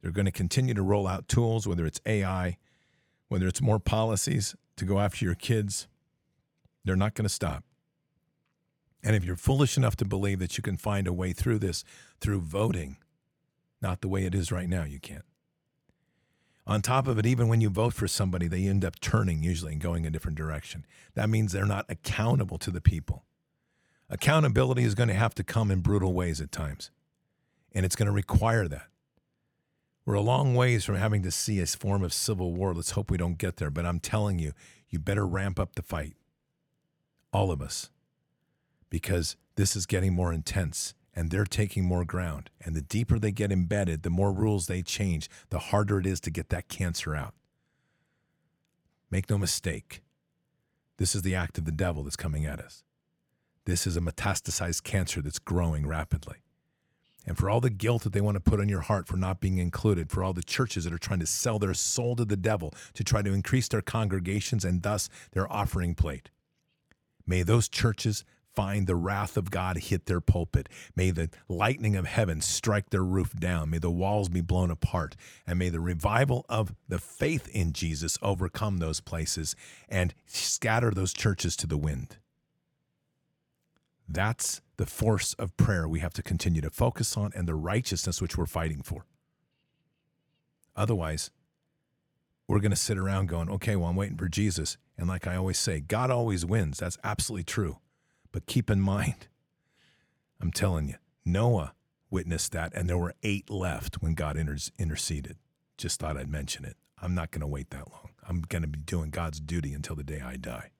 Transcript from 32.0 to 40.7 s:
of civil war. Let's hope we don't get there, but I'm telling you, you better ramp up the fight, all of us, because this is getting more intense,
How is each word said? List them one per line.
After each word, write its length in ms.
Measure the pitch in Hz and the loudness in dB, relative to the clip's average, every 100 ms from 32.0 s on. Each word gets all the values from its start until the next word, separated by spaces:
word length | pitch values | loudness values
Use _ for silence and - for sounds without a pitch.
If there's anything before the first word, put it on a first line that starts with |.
of 120 | 92 | 0
civil 400 | - - 101 90 | -2 -2 -2 -2
war. 200 | 87 95 | 0 -2
Let's 180 | 85 85 | -2 -2
hope 180 | - 95 | -2 0
we 80 | 92 | 0
don't 180 | 87 82 | 0 0
get 200 | 92 - | -4 -2
there, 140 | 78 | -4
but 140 | 73 | -2
I'm 160 | 85 87 | -2 -2
telling 380 | - 110 104 92 | -2 0 0 0
you, 140 | 78 71 - - _ | -2 -6 -16 -20 _
you 100 | - | -6
better 280 | 76 101 98 | 0 0 0
ramp 340 | 90 98 92 | 0 -2 -2
up 140 | 92 | -4
the 80 | - | -4
fight, 340 | 90 85 76 - _ _ _ _ _ _ _ _ _ _ _ | -6 -6 -6 -10 _ _ _ _ _ _ _ _ _ _ _
all 180 | 98 98 | 0 0
of 100 | 78 | 0
us, 300 | 69 - - _ _ _ _ _ _ _ _ _ _ | -4 -8 -10 _ _ _ _ _ _ _ _ _ _
because 480 | 85 - 87 80 - _ - | -6 0 -2 -2 -8 _ 0
this 200 | 95 104 | 0 0
is 80 | |
getting 300 | 90 98 95 | -2 0 2
more 180 | 90 90 | 2 2
intense, 640 | 85 78 - 82 | 0 -2 -2 -2